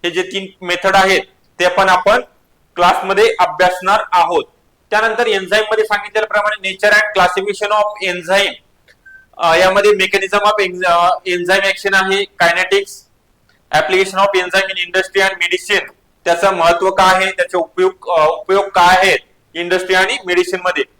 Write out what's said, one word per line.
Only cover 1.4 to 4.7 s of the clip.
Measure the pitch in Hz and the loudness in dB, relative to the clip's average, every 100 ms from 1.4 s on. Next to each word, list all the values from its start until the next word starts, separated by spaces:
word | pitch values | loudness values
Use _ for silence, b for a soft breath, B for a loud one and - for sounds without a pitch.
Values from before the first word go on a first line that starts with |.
| _ _ | _ _
ते | 180 | -2
पण | 180 190 | 2 2
आपण | 180 190 240 247 _ _ _ _ - | 2 2 0 -2 _ _ _ _ 0
क्लासमध्ये | 175 - 190 190 226 220 | 2 2 -2 2 2 2
अभ्यासणार | 175 170 180 180 185 214 - | -2 2 0 0 -2 -2 0
आहोत. | 180 165 170 - _ _ | 0 2 -2 -4 _ _